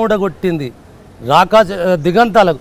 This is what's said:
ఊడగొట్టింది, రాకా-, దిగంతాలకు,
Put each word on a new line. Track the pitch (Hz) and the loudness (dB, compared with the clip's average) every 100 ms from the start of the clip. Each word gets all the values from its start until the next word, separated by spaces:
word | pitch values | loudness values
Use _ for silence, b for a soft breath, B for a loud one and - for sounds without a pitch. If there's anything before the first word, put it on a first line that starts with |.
ఊడగొట్టింది, | 226 214 196 147 190 165 135 - - - - - 117 | -2 -2 -4 -6 -6 -6 -8 -14 -20 -20 -20 -12 0
రాకా-, | 156 185 214 190 196 175 180 151 | 2 4 2 2 -2 -2 -2 0
దిగంతాలకు, | 180 233 220 185 147 | 0 2 2 2 0